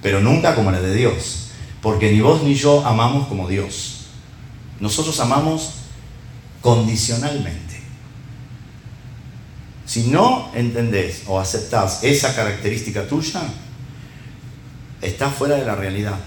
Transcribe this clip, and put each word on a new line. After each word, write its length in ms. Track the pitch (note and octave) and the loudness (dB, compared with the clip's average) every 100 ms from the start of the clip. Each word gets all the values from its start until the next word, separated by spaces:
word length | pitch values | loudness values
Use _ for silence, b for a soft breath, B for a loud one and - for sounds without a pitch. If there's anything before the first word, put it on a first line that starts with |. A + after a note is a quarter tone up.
Pero 180 | G2+ G2 | 2 4
nunca 340 | G#2+ D#3 D#3+ | 6 6 4
como 160 | - G#2 | 4 4
la 100 | F#2 | 2
de 140 | F#2 | 2
Dios, 540 | G2+ A#2+ - - - - B B B | 2 2 2 -4 -8 -10 B B B
porque 320 | A2 G#2+ G#2+ | 0 2 6
ni 80 | G#2+ | 6
vos 220 | A#2 D#3 | 6 6
ni 120 | C#3+ | 4
yo 320 | C#3 D3 D3 C#3+ | 4 6 6 6
amamos 420 | A2+ A#2+ C#3 C3+ | 4 4 2 0
como 200 | G2 F2+ | -4 -2
Dios. 580 | G2 G2+ - - - - - - - - - - - | -2 -2 -6 -10 -10 -16 -18 -20 -20 -18 -18 -18 -6
Nosotros 380 | G2+ G2+ D#3 D3 | -4 -2 -2 0
amamos 500 | A#2+ C3+ D#3 D#3+ - - - - - - - - - - | 2 4 2 0 -4 -10 -14 -16 -18 -18 -18 -18 -18 0
condicionalmente. 1200 | A#2+ A2+ A2 A2 - A#2 C#3+ C#3+ F#2 - - - - - - - - - - - - - - - - - - - - - - - - | 4 6 4 2 0 0 -2 -2 -4 -6 -10 -14 -16 -18 -18 -18 -18 -16 -16 -16 -18 -18 -18 -16 -16 -16 -16 -16 -16 -18 -18 -16 -8
Si 220 | A#2 A#2 | -2 2
no 420 | D3+ A#3 B3+ - | 6 6 4 -2
entendés 720 | A#2 A#2+ A2+ A#2 G2+ F2+ - - | -2 -2 0 0 0 0 -6 -2
o 120 | F#2+ | -2
aceptás 640 | F#2+ A2 - A#2 F#2+ - | 0 -2 0 0 0 0
esa 320 | B2+ C#3+ C#3+ | 2 4 2
característica 720 | B2 A2 G2 G#2 A2+ - G2+ G2+ | 0 -2 0 -2 -4 -4 -6 -2
tuya, 360 | D3 D#3 F#3+ D#3 - - - - B B B B B - - - - - - | -2 -2 -4 -6 -10 -14 -16 -16 B B B B B -18 -18 -18 -18 -18 -8
estás 320 | F#2 - C#3 | -6 -2 -2
fuera 220 | C#3 C#3+ C#3+ | 0 0 2
de 80 | |
la 100 | A#2+ | 0
realidad. 440 | G2 G2 F#2+ G#2 G2 | -2 -2 -2 -2 -4